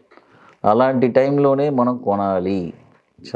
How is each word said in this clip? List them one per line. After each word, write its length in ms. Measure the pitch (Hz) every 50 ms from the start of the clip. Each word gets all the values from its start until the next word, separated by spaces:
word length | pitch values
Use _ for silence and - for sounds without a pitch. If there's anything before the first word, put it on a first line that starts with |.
| _ _ _ - _ _ _ _ _ - _ - -
అలాంటి 440 | 101 107 120 127 131 135 123 127 120
టైంలోనే 600 | 113 131 131 139 143 143 143 139 135 139 143 151
మనం 300 | 139 123 120 123 123 120
కొనాలి, 760 | - 101 101 101 101 98 95 92 90 95 98 95 85 80 - - _ _ _ _ _ _ _ _ - - -